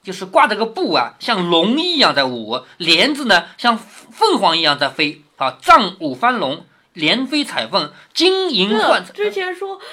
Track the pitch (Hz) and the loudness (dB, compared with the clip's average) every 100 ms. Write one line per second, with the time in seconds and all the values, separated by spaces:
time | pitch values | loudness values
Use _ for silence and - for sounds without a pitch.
0 | - 180 185 302 262 202 220 370 294 147 | -14 -12 -2 2 2 0 -4 -4 -2 0
1 | 117 - - 208 175 170 190 277 359 330 | -2 -6 -4 -2 0 2 2 0 -2 0
2 | 185 139 131 120 107 123 - - 165 165 | 2 2 -2 -4 -6 -8 -8 -6 0 2
3 | 240 285 254 180 - - 240 226 - - | 2 0 2 2 0 -2 -2 -2 -6 -20
4 | - - 440 277 190 160 160 139 139 - | -20 -2 0 2 2 2 0 0 -2 -2
5 | 151 151 _ - 135 - - 320 196 - | -4 -4 _ -6 -6 0 4 4 4 -4
6 | 156 127 233 247 143 160 - _ _ - | -8 -2 -2 0 -2 -4 -12 _ _ -2
7 | 151 220 262 302 - - 113 190 147 - | 0 0 0 -4 -4 -6 -4 -4 -4 -10
8 | - - 349 381 370 220 196 226 370 240 | -12 0 2 2 0 0 0 2 2 0
9 | - - 415 403 370 359 392 381 - | -2 -6 -6 -4 -8 -8 -10 -12 -18